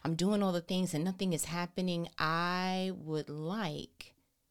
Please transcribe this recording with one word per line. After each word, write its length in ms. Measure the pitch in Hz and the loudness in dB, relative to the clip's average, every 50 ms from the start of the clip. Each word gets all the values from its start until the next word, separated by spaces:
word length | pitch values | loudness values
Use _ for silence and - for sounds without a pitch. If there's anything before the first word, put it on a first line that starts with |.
| - | -2
I'm 120 | - 165 | -2 0
doing 280 | 160 175 196 214 208 202 | 2 2 4 4 4 4
all 80 | 190 | 2
the 80 | 180 175 | 2 0
things, 340 | 170 - 185 185 185 180 - | 0 0 0 0 2 2 0
and 120 | 147 156 | 0 0
nothing 260 | 185 190 185 202 185 | 0 0 0 0 0
is 140 | 170 151 - | 0 0 0
happening," 640 | 156 160 175 175 175 - - 180 180 175 170 170 165 - - | -2 -2 -2 -4 -2 -2 -2 0 0 0 0 -2 -4 -2 -2
I 720 | 156 156 160 165 175 175 180 180 185 185 185 185 185 190 185 | 0 2 2 2 2 2 2 2 2 2 2 0 0 -2 -2
would 360 | 185 156 156 156 156 147 - | -4 -4 -4 -2 -2 -2 -4
like 840 | 147 151 156 160 190 226 214 165 151 147 - - _ _ - - - _ _ _ _ _ _ _ | -6 -6 -4 -4 -2 -2 -2 -2 -4 -6 -8 -10 _ _ -20 -20 -20 _ _ _ _ _ _ _